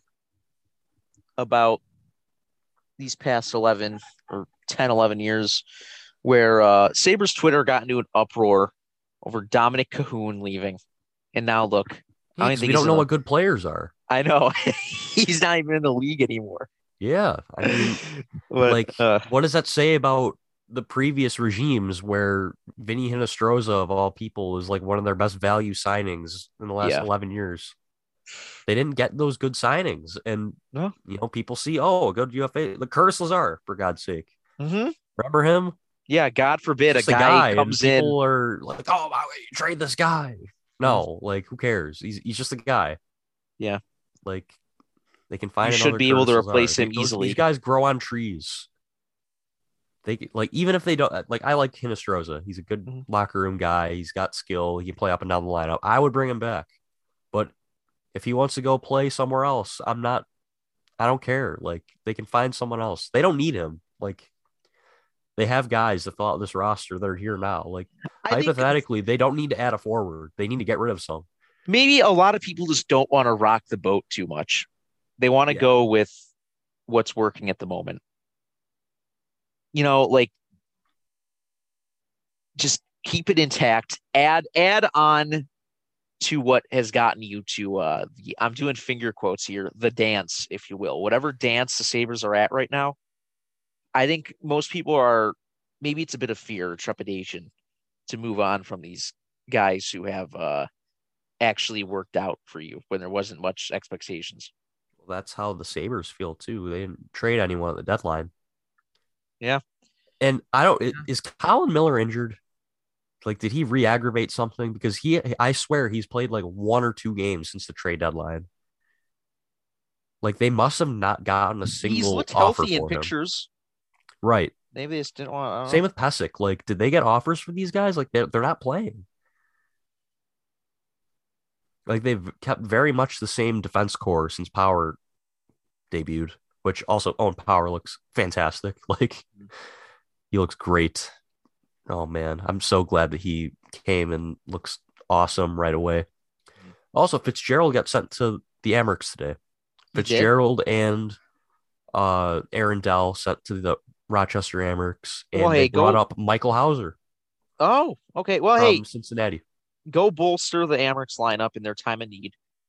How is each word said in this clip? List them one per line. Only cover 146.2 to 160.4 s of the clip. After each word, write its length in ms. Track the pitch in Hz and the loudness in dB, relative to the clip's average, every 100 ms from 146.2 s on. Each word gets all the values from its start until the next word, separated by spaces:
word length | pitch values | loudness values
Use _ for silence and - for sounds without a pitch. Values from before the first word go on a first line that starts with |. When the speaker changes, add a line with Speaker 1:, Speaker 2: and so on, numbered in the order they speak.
| _ _ _ | _ _ _
Speaker 1:
Mm-hmm. 200 | _ - _ _ - | _ -20 _ _ 0
Speaker 2:
Also, 240 | 175 143 | 2 0
Fitzgerald 540 | - - - 135 165 123 | -4 -4 0 2 4 2
got 120 | - | 0
sent 220 | 127 - | -2 -4
to 300 | - 117 104 - _ | -2 -2 -2 -10 _
the 80 | 107 | 0
Amerks 400 | 113 113 90 - | 2 2 0 -6
today. 240 | - 71 73 _ _ _ _ _ | -10 -10 -10 _ _ _ _ _
Speaker 1:
He 80 | - | -4
did? 60 | 101 | 0
Speaker 2:
Fitzgerald 560 | 113 110 127 120 123 - | 4 4 6 4 2 0
and, 500 | 110 107 107 110 104 _ _ _ _ _ _ _ | 2 2 0 -4 -10 _ _ _ _ _ _ _
uh, 480 | - 98 92 87 85 - | 0 2 2 0 -2 -4
Aaron 280 | 110 104 101 | -2 -2 0
Dell 320 | 98 92 92 | 2 2 2
sent 320 | 95 92 - - | -2 -4 -6 -6
to 160 | 95 | -4
the 160 | 92 - _ _ - | -2 -4 _ _ -2
Rochester 480 | 104 95 101 - 92 | 0 0 -2 -4 -4
Amerks, 640 | 90 90 90 87 - - - | -2 -2 -4 -6 -12 -16 -6
and 100 | - | 0
Speaker 1:
Well, 80 | 170 | 2
Speaker 2:
they 60 | 151 | 4
Speaker 1:
hey, 60 | 131 | 2
Speaker 2:
brought 240 | - 107 | 4 4
Speaker 1:
go 60 | 110 | 4
Speaker 2:
up 180 | 101 - | 2 -2
Michael 360 | 104 113 123 | 0 0 2
Hauser 440 | 117 151 143 87 - _ _ _ _ _ - | 2 2 0 -4 -12 _ _ _ _ _ 0
Speaker 1:
Oh, 380 | 165 262 311 170 _ 160 | 2 2 0 -4 _ -6
okay. 240 | 190 180 | -2 0
Well, 180 | 185 233 | 4 6
Speaker 2:
from 80 | 240 | 6
Speaker 1:
hey, 180 | 170 | 4
Speaker 2:
Cincinnati. 580 | 104 120 - 117 107 80 _ _ _ _ 156 | -2 -12 -8 -2 -2 -4 _ _ _ _ -2
Speaker 1:
go 200 | 156 208 | 2 4
bolster 540 | 156 175 175 | 4 0 0